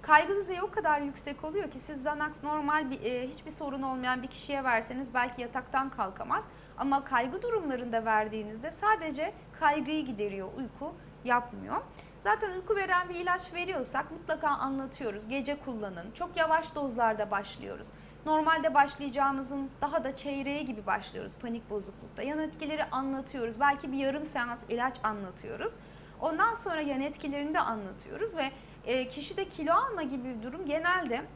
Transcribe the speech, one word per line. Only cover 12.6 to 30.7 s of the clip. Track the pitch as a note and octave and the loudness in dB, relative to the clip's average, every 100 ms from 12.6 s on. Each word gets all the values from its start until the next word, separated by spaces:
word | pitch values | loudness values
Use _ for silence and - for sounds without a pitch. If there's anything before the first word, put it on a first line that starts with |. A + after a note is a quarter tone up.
| F#4 G4+ | 0 2
veren | F#4 F4+ F4+ | 4 2 2
bir | F4 | -2
ilaç | F4+ F#4 F4+ | 2 0 0
veriyorsak | F4 F4+ F4 B3+ C4+ - | -4 -2 -2 0 -2 -4
mutlaka | D#4+ - D#4+ D#4 | -8 -4 0 2
anlatıyoruz. | C#4 C4+ C4+ C4+ - B3 G3+ A3 | 2 0 -2 -4 -4 -4 -4 -2
Gece | C4+ C#4 C#4+ C#4+ | -2 0 -4 -4
kullanın. | A3+ G#3 F3 F3+ | -4 -4 -6 -10
Çok | - F4 E4 | -8 -6 2
yavaş | D#4+ D#4+ D#4+ D4+ | 6 6 4 -2
dozlarda | C#4 A#3 A#3 G#3+ G3+ | -2 4 4 4 0
başlıyoruz. | G3 G3 - G3 - - - - - D4+ | 0 -2 -10 -8 -8 -10 -16 -18 -8 2
Normalde | D#4 D#4 D#4+ D#4+ | 4 6 6 6
başlayacağımızın | C#4 C#4+ - C#4+ B3+ C#4 C4+ C4 C#4 C4+ - | 8 6 4 -4 2 2 2 -2 -4 -6 -2
daha | C#4 D#4+ | 0 0
da | C4 C4+ | -2 -4
çeyreği | C#4+ C#4 C#4 C#4+ C4 | -4 -2 -2 -2 -4
gibi | G#3+ G3+ | -4 0
başlıyoruz | G3+ G3 F#3+ F#3+ - | 0 -2 -8 -10 -8
panik | A#3+ A#3 - | -6 -6 -4
bozuklukta. | G#3 G3 - - - | -6 -6 -14 -14 -6
Yan | C4 D4+ | -2 -2
etkileri | D#4 - D4+ D#4 | -2 -4 -4 0
anlatıyoruz. | D4+ C4 C4+ C4+ C4+ C4+ A#3 A3+ | 0 0 0 -2 -4 -4 -4 4
Belki | C#4+ C#4 C#4 | 4 4 -2
bir | C4+ | 0
yarım | C#4 C#4+ D4+ | 2 0 -2
seans | C#4 A#3+ A#3+ - | -2 -2 -4 -2
ilaç | A#3 B3+ C4 | 0 0 0
anlatıyoruz. | G#3+ G#3 F#3+ - - - F#4+ - - - - - | -2 -2 -6 -8 -10 -4 -4 -6 -18 -18 -18 -2
Ondan | D#4 D#4+ A4 A4+ | 0 4 4 2
sonra | G4 D#4+ | -2 0
yan | D4 C4+ | 0 0
etkilerini | C#4+ D4 D4 C#4+ D4 | 0 -2 -4 -2 0
de | E4 | 2
anlatıyoruz | - A3 G3 F#3+ - - A4 E4+ | 2 0 -4 -10 -10 -4 -2 0
ve, | C4+ - - - - | -2 -4 -16 -10 0
e, | B3+ B3+ | 0 0
kişide | - C#4+ F#4+ F#4+ | -6 -6 -4 -4
kilo | - D4+ | -2 4
alma | F4+ C5+ G4+ | 4 4 -2
gibi | D4 C4 B3 A#3 | -2 -4 -6 -6
bir | |
durum | A#3 D#4 | -8 -6
genelde | E4 | -2